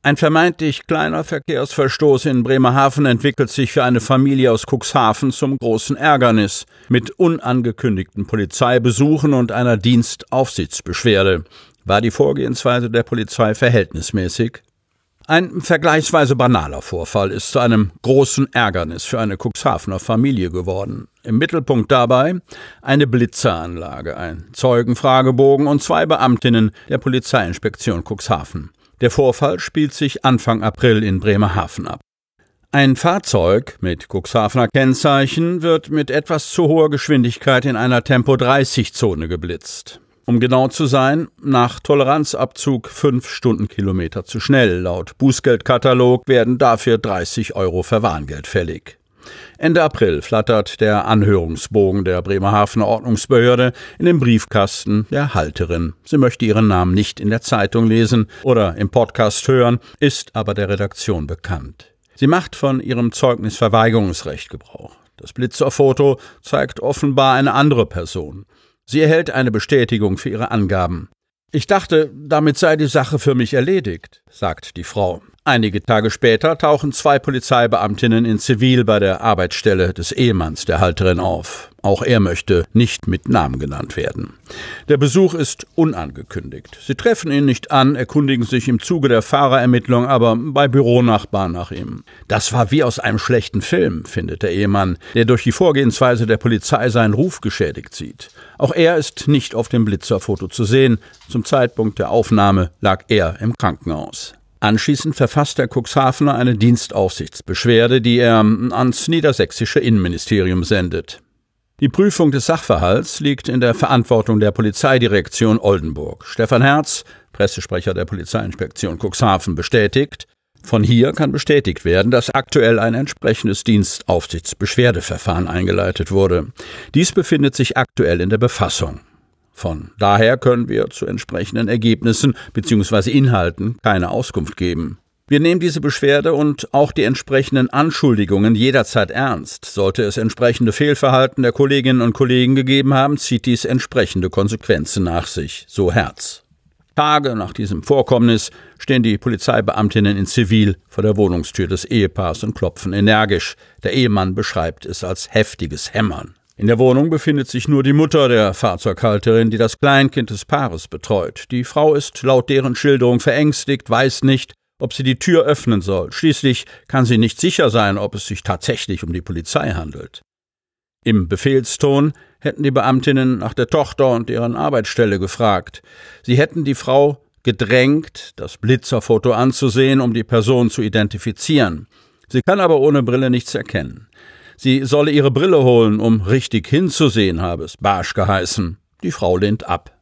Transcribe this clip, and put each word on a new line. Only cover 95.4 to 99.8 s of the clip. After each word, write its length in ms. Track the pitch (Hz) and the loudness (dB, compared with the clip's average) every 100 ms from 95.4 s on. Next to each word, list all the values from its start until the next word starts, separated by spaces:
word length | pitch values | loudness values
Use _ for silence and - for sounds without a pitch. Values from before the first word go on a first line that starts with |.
die 80 | - | 0
Vorgehensweise 800 | - 185 139 131 113 127 120 110 | 2 2 4 0 2 0 2 0
der 80 | 110 | 0
Polizei 520 | 123 110 - 127 120 | 0 -2 0 0 0
seinen 260 | 113 110 | 2 2
Ruf 260 | 104 180 - | 2 -2 -2
geschädigt 560 | 107 - 85 - - - | -8 -4 -4 -4 -14 -14
sieht. 320 | 69 - - - - - | -14 -16 -20 -20 -20 -2
Auch 140 | 120 | -2
er 240 | - 165 170 | 2 2 2
ist 300 | 147 - - | -2 -6 0
nicht 300 | 147 - 110 | 0 0 -6
auf 120 | 117 | -2
dem 160 | 123 | 0